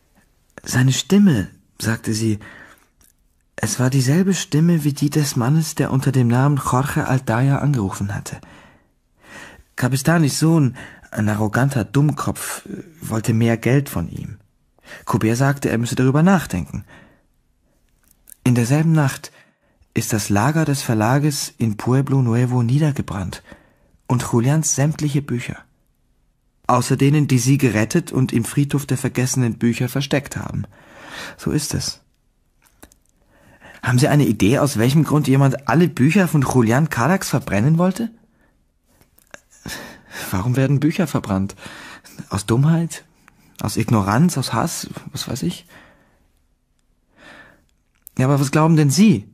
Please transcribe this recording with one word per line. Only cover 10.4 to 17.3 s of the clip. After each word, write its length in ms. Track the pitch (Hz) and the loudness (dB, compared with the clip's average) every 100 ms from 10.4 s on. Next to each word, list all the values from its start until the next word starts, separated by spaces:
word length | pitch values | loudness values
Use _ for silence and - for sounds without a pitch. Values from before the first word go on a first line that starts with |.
Sohn, 360 | 160 165 131 123 - - - | 2 4 2 -2 -12 -20 -12
ein 160 | - 107 | -4 -2
arroganter 560 | 104 107 110 139 131 | 0 0 0 0 0
Dummkopf, 840 | 98 139 147 135 - - - - - - - - | -2 0 0 0 -6 -8 -8 -12 -14 -16 -16 -16
wollte 320 | - 110 110 | -8 -4 0
mehr 240 | 110 117 113 | 2 2 2
Geld 320 | 117 139 143 | 2 2 0
von 200 | - 85 | -4 -6
ihm. 300 | - - - _ _ _ _ - - | -8 -12 -16 _ _ _ _ -20 -14
Coubert 320 | - 110 110 117 | -4 0 0 2
sagte, 320 | 139 139 - | 0 0 -2
er 100 | 113 | -2
müsse 160 | 120 | -2
darüber 300 | 131 131 139 | 0 2 4
nachdenken. 600 | 170 190 - 90 73 - - - - _ _ | 4 2 0 -6 -6 -10 -14 -20 -20 _ _